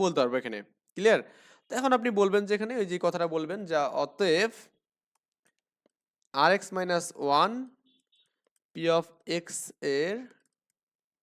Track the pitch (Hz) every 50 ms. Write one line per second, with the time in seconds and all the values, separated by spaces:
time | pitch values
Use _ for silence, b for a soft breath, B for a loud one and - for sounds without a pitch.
0 | 196 180 165 147 131 123 120 131 - 120 110 104 101 _ _ _ _ _ - -
1 | 190 220 208 139 113 B B B B B B B B B - 240 262 269 254 247
2 | 226 247 214 202 202 196 185 208 208 190 208 202 214 226 254 247 202 175 180 180
3 | 180 175 170 170 170 165 160 165 156 151 185 214 208 160 160 151 143 127 - 135
4 | 143 139 - - 202 180 156 170 208 226 - - - _ _ _ _ _ _ _
5 | _ _ _ _ _ _ _ _ _ _ _ _ _ _ _ _ _ _ _ _
6 | _ _ _ _ _ _ - 139 147 170 190 202 196 - 190 190 180 180 175 170
7 | 165 - - - 143 143 139 147 170 202 233 254 262 254 _ _ _ _ _ _
8 | _ _ _ _ _ _ _ _ _ _ _ _ _ _ - 165 165 165 165 170
9 | 165 - _ _ _ - 160 170 170 - - - - - - - - 147 139 139
10 | 151 180 208 240 262 247 _ _ _ _ _ _ _ _ _ _ _ _ _ _
11 | _ _ _ _